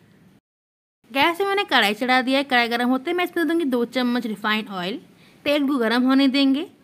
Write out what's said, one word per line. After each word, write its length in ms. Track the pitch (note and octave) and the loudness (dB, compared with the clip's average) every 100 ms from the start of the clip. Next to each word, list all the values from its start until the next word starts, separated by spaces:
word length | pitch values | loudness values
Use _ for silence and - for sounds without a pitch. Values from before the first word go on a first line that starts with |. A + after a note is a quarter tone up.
| _ _ - _ _ _ _ _ _ _ - | _ _ -20 _ _ _ _ _ _ _ -8
गैस 280 | B3 D#4 E4+ | 0 0 0
पे 60 | |
मैंने 200 | G4 G4 | -2 -2
कढ़ाई 300 | G4 C4 G3+ | 0 2 2
चढ़ा 260 | G#3+ B3+ B3+ | 0 0 0
दिया 160 | B3 C4+ | 2 -2
है। 60 | |
कढ़ाई 240 | C#4 B3 A#3 | 0 0 0
गर्म 200 | A#3+ B3 | 0 0
होते 220 | C4 C4 | 0 -2
ही 60 | F4+ | -2
मैं 80 | |
इसमें 220 | F4+ F4+ D#4+ | -2 -2 0
दूँगी 160 | E4+ D4+ | 0 0
दो 180 | A#3+ A#3+ | 0 -2
चम्मच 400 | B3+ B3 B3 A#3+ | -2 -2 -2 -4
रिफाइंड 420 | G#3 G#3+ G#3+ G#3+ | -4 -2 -2 -4
ऑयल। 300 | G3 F3+ C#4 - - - _ | -8 -6 -8 -12 -20 -20 _
तेल 240 | D4 D4 C#4 | -2 0 0
को 100 | C#4+ | 0
गर्म 240 | A3 A#3+ | 0 2
होने 260 | B3+ C4+ C#4 | 4 4 4
देंगे। 380 | C4+ C#4 C4+ F#4 - | 4 2 0 -4 -14